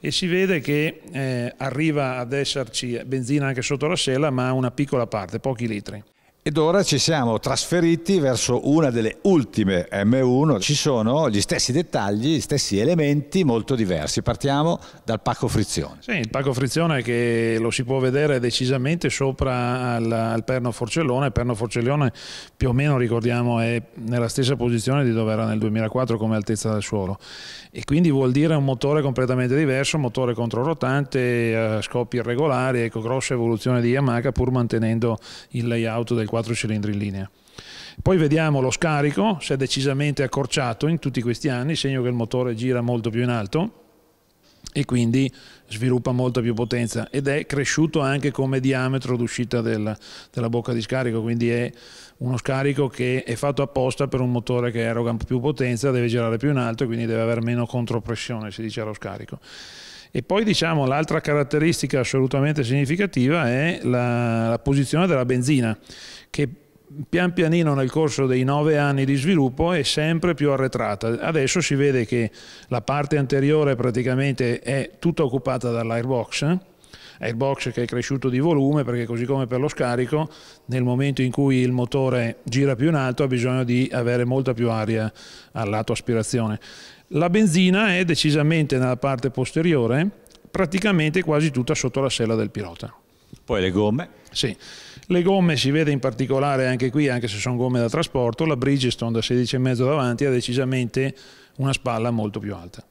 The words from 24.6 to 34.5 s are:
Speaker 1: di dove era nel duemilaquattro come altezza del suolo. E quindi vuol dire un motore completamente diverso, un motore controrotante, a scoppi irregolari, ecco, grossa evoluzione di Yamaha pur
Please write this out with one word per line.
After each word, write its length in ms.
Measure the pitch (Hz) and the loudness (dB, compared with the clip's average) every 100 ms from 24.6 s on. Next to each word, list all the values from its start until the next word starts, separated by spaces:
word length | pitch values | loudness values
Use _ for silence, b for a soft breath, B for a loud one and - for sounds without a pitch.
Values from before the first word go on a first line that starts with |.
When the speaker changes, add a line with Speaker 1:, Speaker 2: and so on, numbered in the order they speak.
| 120 120 110 139 | 0 0 0 2
Speaker 1:
di 80 | 131 | 2
dove 200 | 113 110 | 2 0
era 120 | 110 | 0
nel 140 | 110 110 | 0 0
duemilaquattro 580 | 110 107 110 127 127 113 | 0 0 0 0 0 0
come 200 | 110 110 | 0 0
altezza 360 | 101 110 110 | 0 -2 0
del 100 | 107 | -2
suolo. 360 | 98 107 92 98 B B B B B | -2 -2 -2 -6 B B B B B
E 140 | - | -14
quindi 260 | 113 147 175 | -2 2 4
vuol 220 | 135 131 | 4 2
dire 220 | 127 156 | 2 2
un 100 | 156 | 2
motore 380 | 135 127 139 156 | 2 0 0 2
completamente 520 | 143 123 127 127 127 | 0 0 0 2 2
diverso, 420 | 135 156 131 139 156 | 2 2 2 0 0
un 60 | |
motore 300 | 131 110 127 | -2 0 -2
controrotante, 1200 | 113 117 113 135 160 127 135 139 135 123 120 117 | 0 -2 0 -2 0 0 0 0 0 0 2 2
a 280 | 113 113 107 | 0 0 -2
scoppi 340 | 101 123 117 120 | -2 -4 -2 -2
irregolari, 640 | 110 120 156 127 127 127 | -2 0 0 2 0 0
ecco, 220 | 117 113 | -2 -4
grossa 320 | 113 131 - | -4 -4 -2
evoluzione 480 | 127 117 113 131 127 | 0 0 0 0 2
di 80 | 120 | 2
Yamaha 420 | 127 139 117 131 | 2 2 0 0
pur 180 | 120 123 | 0 0